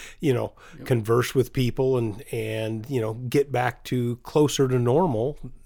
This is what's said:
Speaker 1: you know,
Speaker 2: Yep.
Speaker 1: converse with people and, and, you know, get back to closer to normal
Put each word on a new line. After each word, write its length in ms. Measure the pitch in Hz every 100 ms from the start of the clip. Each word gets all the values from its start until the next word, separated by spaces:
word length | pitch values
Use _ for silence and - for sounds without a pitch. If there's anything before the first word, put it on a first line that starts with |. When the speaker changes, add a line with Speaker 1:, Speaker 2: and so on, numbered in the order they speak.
| - -
Speaker 1:
you 120 | 151
know, 200 | 120 107 - - -
Speaker 2:
Yep. 80 | -
Speaker 1:
converse 480 | 123 107 120 117
with 180 | 135 120
people 460 | - 123 - 131 127
and, 240 | 113 98 -
and, 580 | 117 110 110 110 110 110
you 120 | 131
know, 140 | 110
get 360 | 113 127 139 139
back 320 | 123 123 -
to 320 | - 127 120 120
closer 460 | - 151 147 - 131
to 100 | 127
normal 600 | 120 139 185 110 127 147 127 -